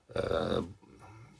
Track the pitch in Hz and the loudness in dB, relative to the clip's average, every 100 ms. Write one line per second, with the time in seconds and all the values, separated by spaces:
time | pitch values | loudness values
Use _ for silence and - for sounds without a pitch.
0 | - - - 82 85 90 85 - - - | -6 -2 2 2 4 2 0 -6 -18 -20
1 | - - - | -18 -18 -20